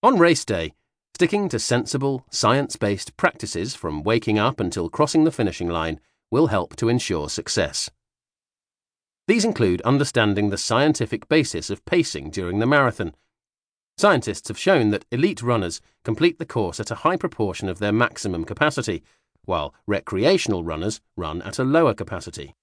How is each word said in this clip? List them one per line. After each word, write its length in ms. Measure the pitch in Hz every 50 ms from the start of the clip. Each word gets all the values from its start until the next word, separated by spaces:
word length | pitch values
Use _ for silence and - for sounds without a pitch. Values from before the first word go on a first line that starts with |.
| -
On 160 | 220 - 180
race 260 | 170 170 170 - -
day, 300 | - 104 87 82 78 - _ _ _ _ _ _ _ _
sticking 340 | - 180 170 - 202 202 180
to 100 | 123 117
sensible, 640 | - - 123 120 - - - 135 135 139 139 127 - _
science-based 840 | - - - 110 120 139 143 - - - - 104 104 95 - - -
practices 600 | - - 180 - - - - - 85 90 123 -
from 260 | - - 82 76 76 76
waking 360 | 95 113 117 113 - 107 104
up 200 | 104 120 135 -
until 300 | 107 87 85 101 85 82
crossing 340 | - - 151 151 - 160 156
the 80 | 160
finishing 380 | 156 - 120 95 - - - 110
line 320 | - 85 80 82 80 - _ _ _ _ _ _
will 160 | - 123 160
help 280 | 139 110 98 87 - -
to 120 | - - 113
ensure 400 | 120 127 - - 98 80 76 76
success. 640 | - - 82 - - - 90 71 - - - - _ _ _ _ _ _ _ _ _ _ _ _ _ _ _ _ _ _ _ _ _ _ _ _ _ _ _ -
These 160 | 214 233 202
include 380 | 226 196 - - 95 90 87 -
understanding 680 | 117 135 139 143 135 - 127 110 107 101 101 104 104
the 60 | 98
scientific 720 | 95 - - 117 117 139 156 151 - 127 110 - 104 - _
basis 400 | 151 160 143 - - 87 78 -
of 160 | 98 - _
pacing 460 | - - 180 160 - - 78 69 76
during 280 | - - 92 87 90 101
the 80 | 110
marathon. 480 | 123 143 147 139 123 110 - 110 82 - _ _ _ _ _ _ _ _ _ _ _ _ _ _ _ _ -
Scientists 500 | - 208 190 131 - - 98 - - -
have 100 | - -
shown 300 | - 180 190 156 117 107
that 140 | 104 98 - _ -
elite 300 | 120 143 196 208 - 120
runners 400 | 120 123 113 95 87 82 - _ _ _ _ _
complete 360 | - 113 107 160 175 165 _
the 80 | 165
course 340 | - - 120 107 87 82 -
at 100 | 107 -
a 60 | 113
high 200 | - - 156 180
proportion 520 | - - 175 - - 110 101 90 - - 95
of 100 | 90 90
their 140 | 104 104 104
maximum 540 | 110 120 - - - - 107 90 82 80
capacity, 580 | - 107 - 151 151 143 - 127 - 95 76 _ _ _ _ _ _ _ _ _
while 300 | - 92 82 73 71 _ _ _
recreational 800 | - 104 98 - - - 95 104 143 190 185 - - 107 90 82
runners 380 | 82 80 78 85 104 - - _ _ _
run 260 | - 87 78 78 87 -
at 160 | 98 - -
a 60 | 131
lower 280 | 131 139 160 170 139 107
capacity. 640 | - 107 - - 90 - - 85 - 73 69 - _